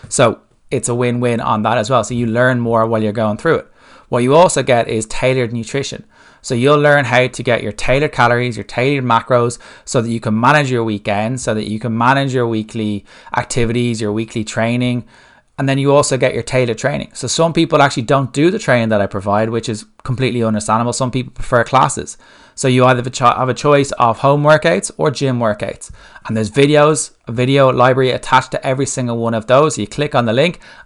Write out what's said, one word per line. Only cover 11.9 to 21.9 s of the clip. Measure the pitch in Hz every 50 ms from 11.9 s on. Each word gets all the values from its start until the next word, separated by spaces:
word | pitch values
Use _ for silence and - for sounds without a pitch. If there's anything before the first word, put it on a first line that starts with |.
| 110
manage | 113 117 123 135 139 139 139 127
your | 131 123 117
weekly | 117 110 107 110 - 117 110 107 104 101 - - - - - - - -
activities, | 123 - - 127 120 113 117 123 120 120 117 107
your | 113 104
weekly | 104 107 113 110 - 117 107
training. | 107 - - 110 117 120 123 123 123 123 123 113 - _ _ _ _ _ _ _ _ _ -
And | 139 135
then | 135 139
you | 135 139 139
also | 143 143 - - 131
get | 131 131 -
your | 117 113
tailored | - - 127 127 117 113 107
training. | - 135 147 143 - - -
So | - - 120
some | - - 160 170 156
people | 170 165 151 - 151
actually | 143 139 - - 120
don't | 107 143 135 139 113 -
do | 139 147 170
the | 185 220
training | - - 131 123 113 110
that | 110 104
I | 101 95
provide, | - 104 95 104 101 104 110 113
which | 113 117 113 -
is | 113 104 - - _ _ -
completely | - 127 113 131 127 123 123 117
understandable. | 110 107 107 107 - 110 113 117 120
Some | 120 - 135 127
people | 113 135 123 127
prefer | - - - - - 120 113
classes. | - - 131 143 143